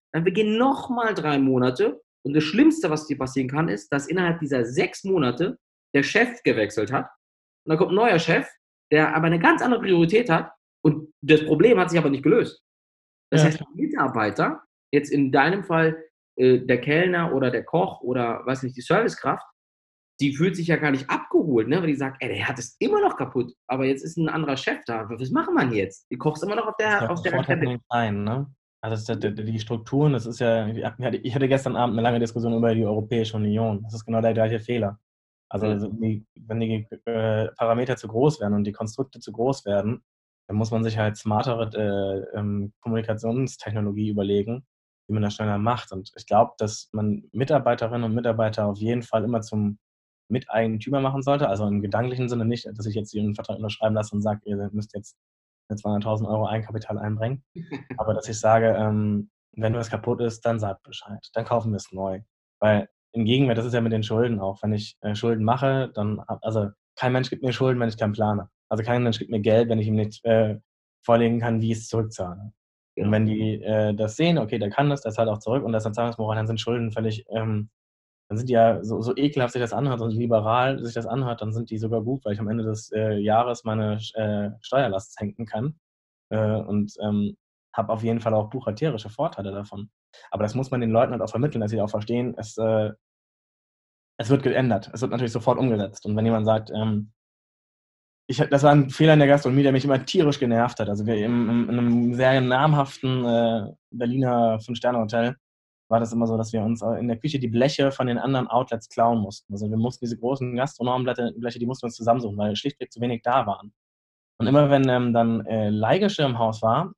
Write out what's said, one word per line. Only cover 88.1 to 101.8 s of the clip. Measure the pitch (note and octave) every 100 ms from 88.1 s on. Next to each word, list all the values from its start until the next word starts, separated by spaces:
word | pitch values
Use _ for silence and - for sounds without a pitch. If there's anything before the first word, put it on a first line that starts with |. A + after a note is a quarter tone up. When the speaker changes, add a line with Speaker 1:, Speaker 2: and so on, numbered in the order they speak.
| A2+
Speaker 2:
Fall | A2+
auch | G#2+ G#2+
buchhalterische | C3 A2 G#2 D#3 A2 G#2+
Vorteile | A2 E3 - G2
davon. | G2+ G2+ G2+ G#2+ _ _ - -
Aber | -
das | G#2+ B2
muss | C3
man | B2
den | A#2
Leuten | A2+ C3
halt | A#2+
auch | G#2+
vermitteln, | A#2 D3 A#2
dass | G#2
sie | A2
auch | G#2
verstehen, | G#2+ G#2+ A#2+ B2 -
es, | A2 -
äh, | A2 A2 G#2+ - _ _ _ _ _ _ _ _ _ _ _ -
es | A2+
wird | C3+
geändert. | B2+ B2 B2+ G2+ -
Es | -
wird | B2+
natürlich | A#2+ A#2+
sofort | A#2 B2+ A#2+
umgesetzt. | B2+ G#2+ G2 - G#2
Und | G#2+
wenn | A2+
jemand | A2 G#2+
sagt, | A2 A2
ähm, | G#2+ A2 G#2+ G#2 _ _ _ _ _ _ _ _ _ _ _ -
ich, | B2
das | D#3 C3+
war | D3
ein | D3 C3+
Fehler | - D#3
in | D3+
der | C#3
Gastronomie, | C#3+ C3+ C3+
der | C#3
mich | C3 C#3
immer | C3 -
tierisch | F#3+ D3 -
genervt | A#2+ A2+ A#2+ -
hat. | G#2
Also | G#2 G#2+
wir | G#2+
im, | A2 A#2+ A2+
im, | A#2+ -
in |
einem | A#2+